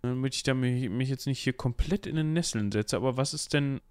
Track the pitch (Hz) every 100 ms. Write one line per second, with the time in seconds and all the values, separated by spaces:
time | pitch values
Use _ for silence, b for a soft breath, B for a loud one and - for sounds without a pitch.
0 | 123 127 131 - 139 131 123 123 123 113
1 | 131 131 139 131 131 - 127 - - 202
2 | - 156 156 165 170 113 101 104 107 117
3 | 127 123 139 151 - 147 139 135 -